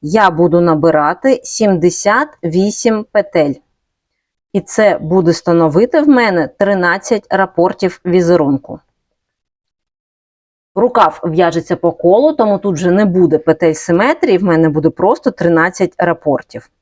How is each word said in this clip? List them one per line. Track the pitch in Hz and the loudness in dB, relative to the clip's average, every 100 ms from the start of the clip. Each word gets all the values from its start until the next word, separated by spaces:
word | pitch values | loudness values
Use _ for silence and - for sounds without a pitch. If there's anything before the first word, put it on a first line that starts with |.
я | 151 202 196 | -2 0 0
буду | 160 170 170 | 2 2 2
набирати | 175 156 160 156 147 180 269 269 | 2 2 2 2 0 -2 -2 -2
сімдесят | - - 214 185 175 170 202 220 302 _ | -4 -2 0 2 0 -2 -2 0 -2 _
вісім | 170 170 196 208 240 214 214 | -4 -2 -2 -2 -2 -2 -2
петель. | 208 202 175 147 135 _ _ _ _ _ _ _ _ _ | -4 -2 -2 -2 -4 _ _ _ _ _ _ _ _ _
І | 202 | -8
це | - - 214 175 | -6 0 0 0
буде | 156 185 170 | -2 0 2
становити | 165 - 170 160 151 233 320 | 0 0 2 2 0 0 0
в | 294 | 2
мене | 262 233 180 151 | 2 2 -2 -4
тринадцять | _ 196 196 175 180 - 220 - | _ -2 0 0 -2 -4 -6 -2
рапортів | 185 185 - 175 - 185 - - | -2 -2 0 -2 0 -6 -6 -2
візерунку. | 175 170 175 143 139 - - _ _ _ _ _ _ _ _ _ _ _ _ _ _ _ _ _ _ _ - | 0 2 2 2 -2 -4 -18 _ _ _ _ _ _ _ _ _ _ _ _ _ _ _ _ _ _ _ -2
Рукав | 240 240 175 - | -2 2 0 0
в'яжеться | 175 160 175 165 160 175 | -6 -2 0 -2 -6 -4
по | 170 | -2
колу, | 165 170 202 294 | 0 2 2 2
тому | 302 220 202 | 0 -2 0
тут | 202 165 | -4 -4
вже | 175 | 0
не | 185 208 | 0 0
буде | 180 170 151 | 2 2 0
петель | - - 170 | -2 0 0
симетрії, | 156 - 175 233 330 339 185 | -2 -2 0 0 -2 0 0
в | |
мене | 190 160 160 | 0 2 0
буде | 147 156 | 0 -2
просто | - 185 269 - | 0 0 0 -2
тринадцять | 196 170 165 170 185 180 _ | -2 0 0 0 -2 -6 _
рапортів. | 175 165 - 135 - 120 - _ | -4 -2 -2 -4 -6 -18 -20 _